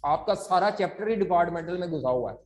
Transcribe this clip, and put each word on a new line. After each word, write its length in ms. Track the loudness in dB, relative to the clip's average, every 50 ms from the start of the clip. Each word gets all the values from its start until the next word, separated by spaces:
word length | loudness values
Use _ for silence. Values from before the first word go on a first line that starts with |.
| 2
आपका 280 | 0 0 0 2 -2 -2
सारा 340 | -2 0 2 2 4 4 2 2
chapter 360 | 0 -2 -4 -2 -4 -2 -2
ही 80 | 0
departmental 640 | 0 2 2 4 4 4 2 0 -6 -6 -4 -4 -4
में 120 | -4 -4
घुसा 180 | -4 -2 0 0
हुआ 200 | 0 0 0 -4
है। 80 | -8 -10 _